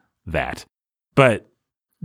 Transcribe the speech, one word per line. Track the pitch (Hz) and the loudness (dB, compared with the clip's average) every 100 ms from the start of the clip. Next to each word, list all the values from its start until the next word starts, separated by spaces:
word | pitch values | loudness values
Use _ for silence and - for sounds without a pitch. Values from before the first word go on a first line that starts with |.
| _ _ - | _ _ -8
that. | 78 64 - - _ _ _ _ | -6 -6 -10 -18 _ _ _ _
But | - 131 104 - _ _ _ _ _ | 2 2 2 -6 _ _ _ _ _